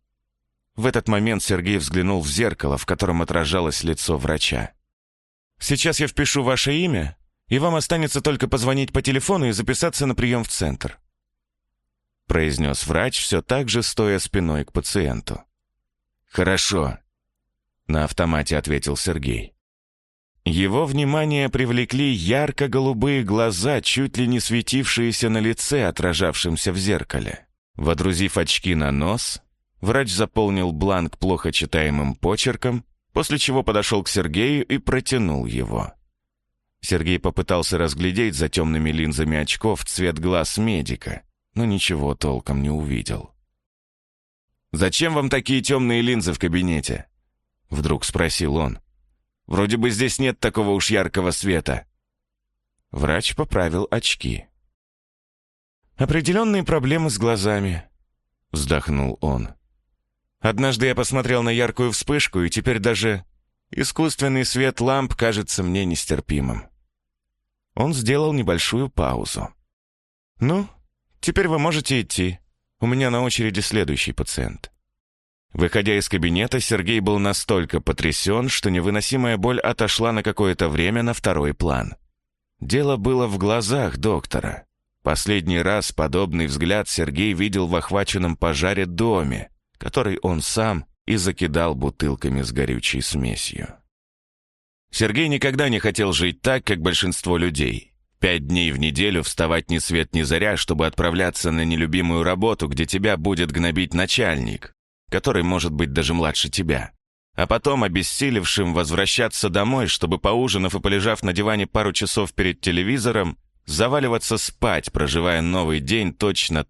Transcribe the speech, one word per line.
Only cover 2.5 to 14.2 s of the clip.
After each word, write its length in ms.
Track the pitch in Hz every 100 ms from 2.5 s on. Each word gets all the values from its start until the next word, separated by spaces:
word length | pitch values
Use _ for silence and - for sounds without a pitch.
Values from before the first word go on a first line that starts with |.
| 80 71 69
в 80 | -
котором 380 | 90 90 85
отражалось 600 | 82 85 76 90 80 -
лицо 340 | 82 78 - 76
врача. 540 | 69 78 - 64 52 - _ _ _ _ _ _ _ _
"Сейчас 400 | - 143 165 147
я 80 | 147
впишу 360 | - 143 143
ваше 320 | 127 127 135 151
имя, 420 | 180 104 73 - _ _ -
и 100 | 135
вам 160 | 170
останется 480 | 160 - 170 151 143
только 260 | 151 135 117
позвонить 460 | 131 123 135 135
по 80 | 139
телефону 460 | 135 131 - 190 123
и 40 |
записаться 540 | 101 113 123 170 - 139
на 80 |
приём 300 | 113 123 120
в 60 | 110
центр", 500 | - 82 64 - - _ _ _ _ _ _ _ _ _ _ _ _ -
произнёс 580 | 85 78 69 73 69 -
врач, 340 | 80 123 -
всё 220 | - 87
так 260 | - 131 120
же 140 | 117
стоя 380 | - - 104
спиной 440 | 95